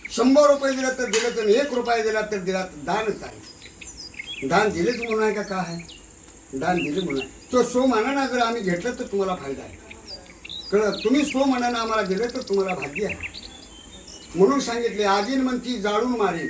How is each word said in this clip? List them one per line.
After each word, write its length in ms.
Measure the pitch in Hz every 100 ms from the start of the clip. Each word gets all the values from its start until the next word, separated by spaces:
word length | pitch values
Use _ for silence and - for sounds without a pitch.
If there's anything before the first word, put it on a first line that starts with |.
| -
शंभर 380 | - 254 277 285
रुपये 220 | 269 269
दिलं 180 | 262 262
तर 160 | 254 240
दिलं, 240 | 220 240
तर 180 | 220 214
एक 260 | 233 285
रुपया 300 | 247 233 233
दिला 180 | 220 214
तर 160 | 214 202
दिला, 240 | 180 185
तर 140 | 185 151
दानच 480 | 143 202 220 -
आहे. 1200 | - - - - - - - - - - - - 135
दान 220 | 180 214
दिलेच 260 | 170 208 240
म्हणून 280 | 233 220
आहे 100 | 214
का 80 | 202
काय 180 | 202 190
आहे? 400 | 170 170 - - - - - - - 135
दान 200 | 165 175
दिले 240 | 151 170
म्हणून 200 | 139 135
आहे. 300 | 131 - -
तो 120 | 247
सोमानानं 640 | - 254 262 220 254 277 254
जर 120 | 247
आम्ही 220 | 233 233
घेतलं 300 | 185 175 233
तर 120 | 240
तुम्हाला 320 | 240 196 190 180
फायदा 260 | 139 127
आहे, 160 | - - - - - - - - - - -
कळलं? 200 | 202 208 -
तुम्ही 220 | 220 277 269
सोमानानं 540 | 262 277 247 240 240
आम्हाला 240 | 226 220
दिलं 240 | 185 190 240
तर 140 | 262
तुम्हाला 340 | - 196 190 185
भाग्य 300 | - 180 202
आहे. 100 | - - - - - - - - - - - - 165
म्हणून 240 | 208 277
सांगितले, 440 | 240 233 226 196
"आगीन 380 | 202 202 208 269
म्हणती 400 | 254 247 254 226
जाळून 300 | 208 208 247
मारीन, 360 | 226 196 165 135